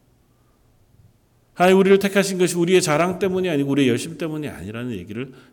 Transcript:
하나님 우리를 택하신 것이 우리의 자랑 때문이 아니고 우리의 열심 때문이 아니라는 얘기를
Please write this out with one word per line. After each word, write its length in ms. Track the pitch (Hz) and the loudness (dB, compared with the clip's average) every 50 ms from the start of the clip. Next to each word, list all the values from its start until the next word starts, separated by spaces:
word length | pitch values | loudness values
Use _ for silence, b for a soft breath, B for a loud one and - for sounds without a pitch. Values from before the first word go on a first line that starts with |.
| _ _ _ _ _ _ _ _ _ _ _ _ _ _ _ _ _ _ _ _ _ _ _ _ _ _ _ _ _ _ _ | _ _ _ _ _ _ _ _ _ _ _ _ _ _ _ _ _ _ _ _ _ _ _ _ _ _ _ _ _ _ _
하나님 240 | - 175 185 190 190 | 2 4 4 6 6
우리를 200 | 196 190 196 196 | 6 6 4 4
택하신 400 | 196 196 196 202 180 - 196 180 | 4 2 0 0 0 0 0 0
것이 180 | 180 170 170 | 0 0 0
우리의 260 | 175 170 170 185 180 | 0 0 2 2 2
자랑 360 | 180 160 147 151 170 180 180 180 | 2 2 2 0 0 0 -2 -2
때문이 300 | 208 190 190 185 185 180 | -4 -4 -2 -2 -2 -2
아니고 220 | 160 139 143 139 | -2 -2 -2 0
우리의 180 | 139 143 139 123 | 0 2 2 2
열심 300 | 117 123 - 170 160 147 | 0 0 -4 -8 -10 -10
때문이 300 | 175 156 156 156 151 120 | -10 -8 -8 -8 -10 -10
아니라는 440 | 82 73 82 101 107 117 123 123 | -12 -12 -12 -12 -10 -10 -10 -8
얘기를 420 | 113 92 87 - 101 113 135 143 131 b b b | -10 -10 -12 -12 -12 -12 -12 -12 -14 b b b